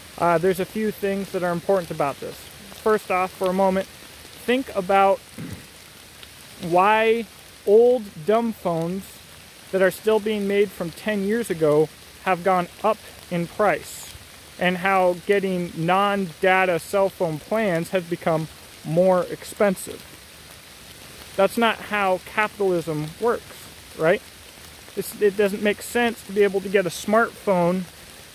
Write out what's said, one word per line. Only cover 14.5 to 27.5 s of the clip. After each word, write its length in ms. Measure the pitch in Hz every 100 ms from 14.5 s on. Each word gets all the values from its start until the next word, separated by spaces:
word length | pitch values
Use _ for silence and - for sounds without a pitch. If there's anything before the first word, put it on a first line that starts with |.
| -
and 200 | 180 180
how 360 | 190 190 180 180 185
getting 440 | 202 190 180 175 160
non-data 1000 | 165 190 202 202 185 - 190 185 185 165
cell 280 | - 202 196
phone 320 | - 175 151
plans 520 | - 220 214 165 170
have 180 | 190 170
become 400 | 175 185 160 160 - - - 156
more 380 | 160 185 180 -
expensive. 720 | 156 - - 208 190 - - - - - - - - - - - - - - - -
That's 200 | 196 -
not 200 | 226 -
how 420 | - 208 196 180 -
capitalism 800 | - 214 208 196 175 160 151 156 170
works, 440 | 226 220 - - - - - -
right? 240 | 160 202 - - - - - - - -
It's, 240 | - -
it 160 | 208 196
doesn't 260 | 202 196
make 180 | 208 202
sense 400 | - 240 240 - -
to 60 |
be 100 | 196
able 160 | 202 196
to 80 | 196
get 180 | 196 180
a 40 |
smartphone 960 | - - 214 226 - -